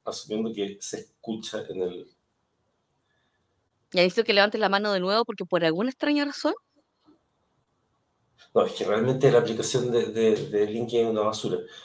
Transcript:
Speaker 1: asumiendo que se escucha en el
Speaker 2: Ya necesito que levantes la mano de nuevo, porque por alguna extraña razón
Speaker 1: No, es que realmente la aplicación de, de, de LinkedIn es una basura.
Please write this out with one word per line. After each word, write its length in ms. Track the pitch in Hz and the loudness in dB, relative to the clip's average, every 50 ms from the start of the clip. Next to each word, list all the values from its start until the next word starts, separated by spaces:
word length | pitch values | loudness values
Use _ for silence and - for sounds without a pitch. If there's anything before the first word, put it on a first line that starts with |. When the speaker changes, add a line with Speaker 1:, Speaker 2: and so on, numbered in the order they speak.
| _ | _
Speaker 1:
asumiendo 480 | - - - - - 107 107 113 113 101 | -10 -10 -10 -8 -6 -6 -4 -4 -4 -4
que 240 | 101 101 98 98 - | -6 -6 -6 -8 -10
se 200 | - - - 104 | -10 -10 -10 -10
escucha 640 | - - _ _ - - 110 110 110 - - 107 101 - | -12 -16 _ _ -10 -10 -10 -8 -8 -10 -10 -10 -10 -8
en 140 | 92 92 | -6 -6
el 240 | 92 90 90 90 - - _ _ _ _ _ _ _ _ _ _ _ _ _ _ _ _ _ _ _ _ _ _ _ _ _ _ _ _ _ _ _ _ _ _ _ _ | -6 -6 -6 -10 -14 -18 _ _ _ _ _ _ _ _ _ _ _ _ _ _ _ _ _ _ _ _ _ _ _ _ _ _ _ _ _ _ _ _ _ _ _ _
Speaker 2:
Ya 100 | - 185 175 | 2 2 2
necesito 200 | 180 175 - 220 | 4 2 0 0
que 100 | - 214 | 2 4
levantes 280 | 202 196 208 208 226 | 4 4 4 2 0
la 80 | 214 190 | 0 0
mano 240 | 196 202 208 214 202 | 2 0 0 0 0
de 80 | 185 | 0
nuevo, 240 | 180 185 202 226 240 | 0 0 0 0 0
porque 180 | - 220 - 190 | -2 -4 -8 -4
por 220 | - - 170 170 | -2 0 2 2
alguna 240 | 160 160 170 220 254 | 2 2 0 -2 -4
extraña 340 | 262 - - 294 294 294 285 | -4 -2 -2 0 0 0 0
razón 300 | 285 277 - - 302 381 - - _ _ _ _ _ _ _ _ - _ _ _ _ _ _ _ _ _ _ _ _ _ _ _ _ _ _ _ _ _ _ _ _ _ _ - _ - | -2 -6 -4 -4 -4 -4 -4 -8 _ _ _ _ _ _ _ _ -20 _ _ _ _ _ _ _ _ _ _ _ _ _ _ _ _ _ _ _ _ _ _ _ _ _ _ -20 _ 0
Speaker 1:
No, 100 | 110 92 | 2 2
es 60 | - | 2
que 140 | - - 104 | -2 -4 -2
realmente 440 | 90 104 110 113 127 131 127 - 135 | 0 0 2 2 2 2 4 4 6
la 100 | 120 120 | 6 6
aplicación 520 | 117 113 110 - 113 - - 127 120 123 | 4 2 -2 -2 -2 0 0 0 0 2
de, 140 | 117 117 107 | 2 0 0
de, 300 | 107 107 113 113 110 107 101 104 95 | 0 0 2 2 4 2 2 0 -2
de 200 | 104 104 104 104 | 0 0 0 0
LinkedIn 400 | 107 117 120 113 120 117 113 113 | 0 -4 -4 0 0 0 2 2
es 40 | |
una 100 | 110 107 | 0 0
basura. 360 | 104 107 107 - - 104 92 87 - - - - | 0 0 -2 -2 -4 -4 -4 -4 -6 -10 -16 -20